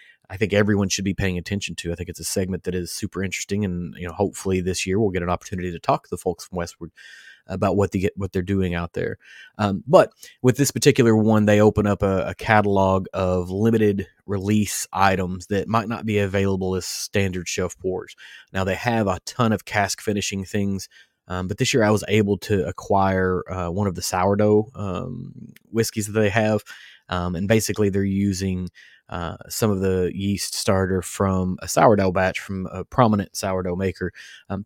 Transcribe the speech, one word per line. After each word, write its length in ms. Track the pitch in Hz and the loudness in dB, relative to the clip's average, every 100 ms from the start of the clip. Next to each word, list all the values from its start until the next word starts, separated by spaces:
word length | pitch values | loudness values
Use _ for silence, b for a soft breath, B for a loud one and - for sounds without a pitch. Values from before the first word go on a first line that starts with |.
| b b b | b b b
I 40 | 95 | -4
think 160 | 107 | 0
everyone 360 | 101 104 101 104 | 2 4 2 0
should 160 | - | -2
be 100 | 98 | -2
paying 220 | 92 98 90 | -2 -2 -2
attention 380 | 85 101 - | -4 -6 -6
to. 160 | 85 85 | -8 -8
I 60 | 85 | -6
think 120 | 90 | -8
it's 120 | 87 | -10
a 40 | |
segment 380 | 82 - 92 90 | -6 -2 -2 -4
that 120 | 92 | -4
is 180 | 90 87 | -6 -6
super 320 | - 101 - | -8 -8 -6
interesting, 400 | 95 - - 101 | -6 -6 -6 -4
and, 320 | 104 87 87 - | -2 -4 -8 -10
you 80 | 87 | -8
know, 80 | |
hopefully 460 | 80 101 - 95 92 | -2 -2 -2 -2 0
this 260 | 90 90 95 | 0 -2 -2
year 140 | 95 | 0
we'll 100 | 107 | 0
get 140 | 90 | 0
an 40 | 87 | -2
opportunity 440 | 90 - 92 90 | -4 -4 -8 -6
to 80 | 85 | -6
talk 240 | - 139 | -2 -2
to 60 | - | -2
the 60 | 90 | -6
folks 300 | 92 87 - | -4 -6 -6
from 100 | 90 | -8
Westward 360 | 85 - 82 - B B B B B | -8 -8 -16 -16 B B B B B
about 280 | 92 98 92 | -2 0 2
what 140 | 98 | 2
they 80 | 98 | 2
get, 140 | 92 - | -2 -2
what 140 | 98 | -4
they're 100 | 95 | -4
doing 320 | 90 98 92 | 0 0 0
out 200 | 85 87 | -2 -4
there. 260 | - 87 - B B B B | -4 -6 -6 B B B B
Um, 240 | 104 98 - | -2 -2 4
but 240 | 185 214 _ B B | 6 6 _ B B
with 160 | 127 120 | 2 4
this 140 | 139 | 2
particular 460 | - 147 127 117 110 | 2 4 6 6 6
one, 300 | 107 107 104 | 6 4 6
they 140 | 104 | 6
open 240 | 107 104 | 6 6
up 200 | 104 98 | 2 2
a, 240 | 98 95 - | 2 0 -2
a 60 | 92 | -4
catalog 720 | - 107 101 98 95 95 92 | 2 4 4 4 4 2 0
of 380 | 92 92 90 90 | -2 0 0 -2
limited 560 | 95 113 113 107 98 95 _ | 0 2 4 2 0 -4 _
release 600 | - 101 95 107 101 - - | -8 -4 0 2 0 -4 -6
items 560 | 92 98 95 90 92 - | 0 2 2 -2 -6 -4
that 180 | 101 - | -4 0
might 220 | 110 104 | -2 -2
not 180 | 113 110 | -6 -2
be 120 | 104 | 0
available 580 | 101 98 98 95 92 92 | 0 0 0 0 -2 -4
as 100 | - | -4
standard 640 | - - 104 98 90 85 | -8 -4 -2 -2 -2 -6
shelf 280 | - 90 - | -4 -4 -4
pours. 380 | 95 92 - - B B B | -6 -6 -8 -18 B B B
Now, 100 | 95 | -4
they 140 | 95 90 | -2 -2
have 320 | 123 117 101 | 0 0 0
a 100 | 92 - | -2 -4
ton 240 | - 117 | -2 0
of 140 | 104 | 0
cask 360 | - 110 98 - | -2 -2 -2 -2
finishing 440 | - 104 - 98 | -4 -4 -2 -6
things, 440 | 95 104 101 98 - b b b - | -4 -2 -2 -4 -8 b b b -10
um, 220 | 90 92 | -6 -4
but 100 | 104 | -2
this 160 | 127 | 0
year 80 | 135 | 2
I 80 | 107 | 4
was 140 | 104 - | 2 2
able 320 | 107 101 101 | 2 2 0
to 300 | - 101 87 | 0 0 0
acquire, 720 | - - 98 95 95 92 90 - | -4 0 2 2 2 0 0 -4
uh, 200 | 92 87 | -6 -4
one 180 | 87 101 | -2 -2
of 80 | 87 | -2
the 60 | |
sourdough, 680 | - 92 95 101 104 107 107 - | -4 0 2 4 4 4 2 -4
um, 560 | 104 92 90 90 90 - - - _ | -6 -6 -6 -10 -12 -16 -20 -20 _
whiskeys 340 | 110 113 - 104 | -4 -2 -4 -4
that 60 | |
they 180 | 107 104 | 0 2
have. 320 | 110 107 107 - B B B B | 2 2 0 -4 B B B B
Um, 260 | 92 87 | -4 -2
and 140 | 87 98 | -2 2
basically 400 | 113 107 104 104 | 2 2 0 0
they're 160 | 95 | 2
using, 640 | 98 98 101 92 95 92 90 B B B B | 0 0 0 0 -2 -4 -6 B B B B
uh, 280 | 87 85 - - | -8 -8 -10 -12
some 240 | - 110 | -2 0
of 80 | 98 | 2
the 320 | 95 92 90 | 2 2 0
yeast 400 | 92 98 98 - | -2 -2 -2 -4
starter 480 | - - 95 92 95 | -6 0 2 2 0
from 560 | - - 98 92 92 92 | -4 -2 0 0 0 -4
a 40 | 87 | -4
sourdough 460 | - 147 104 95 | 4 6 6 4
batch 260 | 90 92 - | 2 0 -2
from 280 | - 98 92 | -8 -8 -8
a 180 | 92 | -10
prominent 500 | 90 - 120 104 95 | -6 2 4 4 -2
sourdough 400 | - 101 95 90 | -6 -4 -2 -2
maker, 380 | 87 95 90 90 - B B B | -2 -2 -2 -6 -8 B B B
um, 140 | 98 | -6